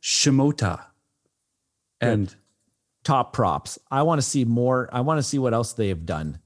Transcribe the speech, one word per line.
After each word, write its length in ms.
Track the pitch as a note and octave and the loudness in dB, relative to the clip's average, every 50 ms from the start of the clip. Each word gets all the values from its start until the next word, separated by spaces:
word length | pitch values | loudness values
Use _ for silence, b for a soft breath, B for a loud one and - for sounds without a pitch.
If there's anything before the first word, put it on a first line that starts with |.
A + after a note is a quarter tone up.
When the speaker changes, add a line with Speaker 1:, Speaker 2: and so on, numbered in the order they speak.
Speaker 1:
Shimota. 840 | b - - - - D3 C3+ C3+ C3+ D3 D3+ - A#2 F#2 E2+ - - - _ _ _ _ _ _ _ _ _ _ _ _ _ _ _ _ _ _ _ _ _ - | b -4 -2 2 2 4 4 4 4 2 2 0 -2 -2 -2 -4 -10 -20 _ _ _ _ _ _ _ _ _ _ _ _ _ _ _ _ _ _ _ _ _ -4
Speaker 2:
Good. 80 | A#2 A#2+ | -2 0
Speaker 1:
And 280 | A2 G#2+ G2 F2+ - _ _ _ _ _ _ _ _ _ _ _ _ _ - | 0 0 -2 -4 -6 _ _ _ _ _ _ _ _ _ _ _ _ _ -2
Speaker 2:
Top 280 | - C#3+ C3 B2 - - | 0 2 2 2 0 0
props. 480 | - A2+ F2+ D2+ C#2+ - - - - _ - | 0 0 2 0 -2 -4 -8 -16 -16 _ -4
I 120 | C#3 C3+ D3 | 0 0 2
wanna 200 | D#3+ E3+ D3 B2 | 2 2 0 0
see 220 | - - C#3+ B2 | 0 0 0 0
more. 440 | A#2 A#2 A#2+ B2 B2+ B2+ B2+ B2 - - | 2 2 2 2 2 2 0 -2 -2 -4
I 80 | B2 | -4
wanna 240 | B2+ C#3 D#3+ D3+ C3+ | -2 0 0 0 -2
see 120 | - - C#3 | -2 -2 -2
what 120 | C3 B2 A2+ | 0 0 0
else 180 | A#2 A#2 - - | 0 -2 -2 -2
they 160 | - A2 G2 | -2 -2 -2
have 180 | F#2+ D#2+ E2 | -2 -4 -4
done. 320 | E2 F2 D#2 D#2 D2+ D2 D#2+ _ | -6 -6 -6 -6 -8 -8 -12 _